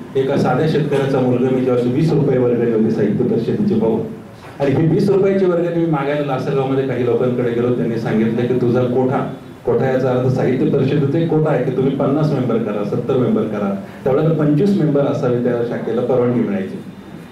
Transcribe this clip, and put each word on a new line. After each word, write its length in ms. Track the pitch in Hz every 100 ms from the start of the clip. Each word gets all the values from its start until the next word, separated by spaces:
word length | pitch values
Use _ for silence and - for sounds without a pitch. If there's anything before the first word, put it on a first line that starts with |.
| - 135
एका 200 | 131 139
साध्या 320 | 139 139 156
शेतकऱ्याचा 520 | - - 135 135 135
मुलगा 300 | 123 120 127
मी 140 | 127
जेव्हा 280 | 127 120 123
वीस 200 | 131 160
रुपये 260 | 151 135 127
वर्गणी 340 | 120 113 113
होती 180 | 110 110
साहित्य 340 | 110 104 101
परिषदेची 500 | - - - 104 101
भाऊ, 260 | 110 113 110 - - - - - -
आणि 100 | 139
ही 160 | 160 160
वीस 240 | 185 196
रुपयाची 340 | 190 196 196
वर्गणी 400 | 180 170 170 165
मी 60 | 165
मागायला 360 | 147 139 147 143
लासलगावमध्ये 640 | 127 147 139 135 135 135
काही 180 | 120 120
लोकांकडे 440 | 117 123 120 117
गेलो, 240 | 117 123
त्यांनी 220 | 120 117 -
सांगितलं 500 | - 110 113 120 123
की 140 | 123
तुझा 220 | 120 123
कोठा, 500 | 123 127 127 135 - - - - -
कोठा 240 | 117 135
याचा 200 | 127 131
अर्थ 180 | 123 127
साहित्य 400 | - - - -
परिषदेचा 500 | 127 127 147 139 165
एक 120 | 165
कोठा 200 | 156 151
आहे 140 | 127
की 120 | 127 -
तुम्ही 200 | 147 135
पन्नास 360 | 131 147 151
मेंबर 260 | 131 117 113
करा, 260 | 107 104
सत्तर 320 | 101 120 - 127
मेंबर 260 | 113 107
करा, 320 | 107 104 101 98 - -
त्यावेळेला 300 | 139 139 156
पंचवीस 360 | 151 147 147 202
मेंबर 300 | 175 151 139
असावे 440 | 147 135 123 120
त्या 180 | 123 120 117
शाखेला 320 | 113 117 113
परवानगी 400 | 123 123 123 117
मिळायची. 360 | 104 98 95 - - - - - -